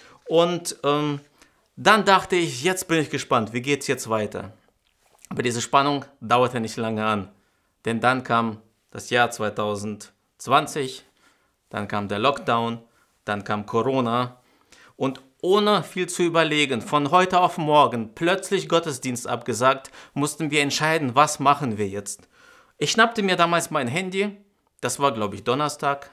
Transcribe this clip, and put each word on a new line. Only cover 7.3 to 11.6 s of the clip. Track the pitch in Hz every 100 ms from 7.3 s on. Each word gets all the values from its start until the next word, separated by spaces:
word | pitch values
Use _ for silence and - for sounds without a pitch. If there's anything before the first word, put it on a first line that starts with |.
| _ _ _ _ _
denn | 113 117
dann | 123 131
kam | - 117 113 107 _ _ _
das | - -
Jahr | 123 120
zweitausendzwanzig, | - 104 110 104 101 107 104 - _ _ - 120 143 147 156 131 - - _ _ _ _ _